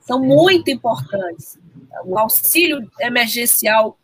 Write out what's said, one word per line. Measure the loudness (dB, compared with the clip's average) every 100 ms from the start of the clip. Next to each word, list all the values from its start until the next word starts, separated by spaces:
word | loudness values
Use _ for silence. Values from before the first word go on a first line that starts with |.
são | -4 -2
muito | 4 6 6 4 2
importantes. | -4 -4 -4 -6 -8 -8 -12 -18 -20 -20 -20 -20 -18
O | -6 -2
auxílio | -2 -2 -2 0 0 -2 -10 -8
emergencial | -4 -2 -2 -2 -2 0 2 2 0 -4